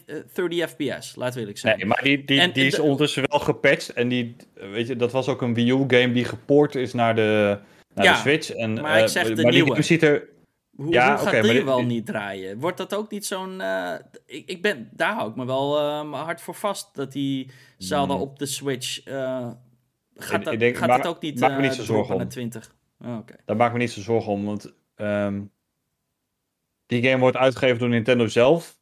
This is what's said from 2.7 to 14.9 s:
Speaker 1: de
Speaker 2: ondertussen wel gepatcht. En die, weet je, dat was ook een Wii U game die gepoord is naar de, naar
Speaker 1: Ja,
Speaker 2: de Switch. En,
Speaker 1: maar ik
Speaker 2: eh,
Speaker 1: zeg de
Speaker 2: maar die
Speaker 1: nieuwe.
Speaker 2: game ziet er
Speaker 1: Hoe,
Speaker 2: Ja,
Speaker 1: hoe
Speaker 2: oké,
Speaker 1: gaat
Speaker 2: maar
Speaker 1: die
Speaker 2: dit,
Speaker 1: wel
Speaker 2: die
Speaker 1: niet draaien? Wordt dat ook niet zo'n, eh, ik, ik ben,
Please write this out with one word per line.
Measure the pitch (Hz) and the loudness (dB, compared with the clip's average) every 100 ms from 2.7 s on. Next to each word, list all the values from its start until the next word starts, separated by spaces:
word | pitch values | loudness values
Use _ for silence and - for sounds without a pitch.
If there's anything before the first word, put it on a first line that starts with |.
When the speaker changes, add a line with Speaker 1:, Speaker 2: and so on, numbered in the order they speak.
| 147 | 2
Speaker 1:
de | |
Speaker 2:
ondertussen | 151 139 147 - 131 | 2 2 0 0 0
wel | 143 | 0
gepatcht. | - - 139 139 - | 0 2 2 2 -2
En | - 123 | -4 0
die, | 123 120 117 - | 0 -4 -10 -20
weet | - 98 104 120 | -18 -8 -6 -4
je, | 123 | -2
dat | 120 | 0
was | 131 127 | 0 -2
ook | 123 | -2
een | 123 | 0
Wii | 117 120 | 2 2
U | 131 135 | 2 4
game | 123 123 | 4 6
die | 120 120 | 2 -2
gepoord | 113 - 143 147 135 | -6 2 4 4 0
is | 127 | -4
naar | 120 117 113 | 2 2 4
de, | 107 107 104 101 - _ _ | 4 4 2 0 -6 _ _
naar | 196 196 | 2 4
Speaker 1:
Ja, | |
Speaker 2:
de | 135 | 4
Switch. | 117 156 - | 2 0 -2
En, | - 113 110 | -6 -4 -4
Speaker 1:
maar | 151 156 | 0 2
ik | |
Speaker 2:
eh, | 113 | 4
Speaker 1:
zeg | - 113 | 2 -2
de | |
Speaker 2:
maar | 110 | 2
die | - | 4
Speaker 1:
nieuwe. | - 147 | 4 4
Speaker 2:
game | 123 | 2
ziet | 151 165 | 2 4
er | 156 143 - _ _ _ _ - | 4 2 -2 _ _ _ _ -12
Speaker 1:
Hoe, | 139 | 0
Speaker 2:
Ja, | 117 131 | 4 4
Speaker 1:
hoe | |
Speaker 2:
oké, | 147 | 4
Speaker 1:
gaat | 202 | 2
Speaker 2:
maar | 131 | 4
Speaker 1:
die | 110 | 4
Speaker 2:
dit, | 123 | 4
Speaker 1:
wel | 139 127 | 2 0
Speaker 2:
die | 123 | 0
Speaker 1:
niet | 117 - | -2 -4
draaien? | 107 101 98 92 104 | -6 -6 -8 -10 -6
Wordt | 160 180 | -6 -6
dat | 185 196 | -6 -6
ook | 214 | -6
niet | 202 - | -10 -8
zo'n, | 190 190 185 | -8 -8 -8
eh, | 190 190 127 - - - _ | -4 -4 -6 -10 -14 -20 _
ik, | 143 - | -16 -12
ik | 175 | -4
ben, | 208 143 110 | -2 -2 -10